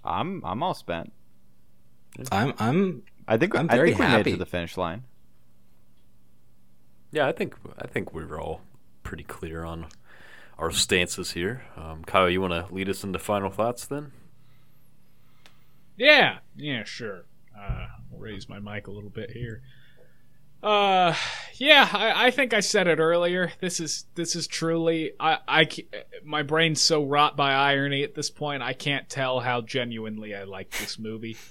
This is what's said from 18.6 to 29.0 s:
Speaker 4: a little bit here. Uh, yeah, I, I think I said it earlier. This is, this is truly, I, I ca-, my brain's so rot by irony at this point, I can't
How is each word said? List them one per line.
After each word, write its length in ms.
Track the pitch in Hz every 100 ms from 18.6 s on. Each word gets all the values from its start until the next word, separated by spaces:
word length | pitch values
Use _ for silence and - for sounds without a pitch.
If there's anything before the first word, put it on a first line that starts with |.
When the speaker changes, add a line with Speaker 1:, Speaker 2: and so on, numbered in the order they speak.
| 104 104 101
Speaker 4:
a 40 |
little 180 | 101 104
bit 220 | 101 107
here. 300 | 117 120 110 - - - - - - - - - -
Uh, 520 | - 208 202 190 175 - - - - -
yeah, 320 | 269 294 208
I, 340 | 196 220 175 247
I 40 |
think 220 | 247 262
I 60 | 220
said 280 | 190 208 180
it 120 | 156
earlier. 520 | 160 170 175 180 175 -
This 200 | 185 175
is, 260 | 156 - - -
this 200 | 165 170
is 120 | 147
truly, 640 | - 165 165 165 165 156 -
I, 180 | 156 156 -
I 180 | 143 160
ca-, 220 | - - 104 - -
my 180 | 151 151
brain's 400 | 139 156 165 151
so 220 | - 160
rot 340 | 139 143 147 143
by 160 | 139
irony 500 | 135 139 139 139 139
at 120 | 139 -
this 140 | 147
point, 320 | - 147 143
I 100 | 123
can't 340 | 131 - 139